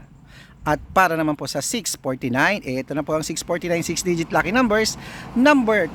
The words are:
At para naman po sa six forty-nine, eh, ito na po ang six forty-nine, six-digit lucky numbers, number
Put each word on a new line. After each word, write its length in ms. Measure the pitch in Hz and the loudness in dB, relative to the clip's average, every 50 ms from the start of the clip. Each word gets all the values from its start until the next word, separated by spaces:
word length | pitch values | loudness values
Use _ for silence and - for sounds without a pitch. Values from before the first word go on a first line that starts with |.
| - - - - - - - - - - - - - | -18 -20 -20 -20 -20 -20 -20 -20 -20 -20 -18 -6 -2
At 160 | 147 151 147 - - | -2 -2 -2 -2 0
para 240 | - 190 185 170 165 | 2 4 4 4 4
naman 240 | 160 156 156 147 - | 0 0 0 -2 -4
po 80 | 151 - | -4 -6
sa 160 | - 143 - | -6 -4 -4
six 320 | - - 226 165 - - | -4 -4 -4 -4 -6 -8
forty-nine, 640 | - - 135 131 127 - 123 120 131 156 180 - - - 131 | -6 -4 -6 -4 -4 -4 -2 2 2 2 2 2 0 -4 -6
eh, 160 | 127 131 131 | -6 -6 -6
ito 80 | - | -6
na 80 | 139 156 | -6 -6
po 160 | 147 156 156 | -4 -2 -2
ang 80 | 156 151 | -2 -2
six 160 | - 165 - | -4 -6 -6
forty-nine, 400 | - 160 170 170 180 170 170 170 | -4 -4 -4 -2 -2 -2 -2 0
six-digit 480 | 156 - 165 - - 180 175 165 165 - | -2 -2 -4 -2 0 0 0 0 -2 0
lucky 240 | 185 156 147 170 | 0 0 2 2
numbers, 480 | 214 254 262 214 208 220 220 - - - - - - - - - | 2 2 2 4 2 2 2 0 -2 -6 -10 -14 -14 -14 -12 -4
number 560 | - 233 254 294 302 269 226 214 220 202 165 151 | 0 4 6 6 6 6 4 4 2 2 2 0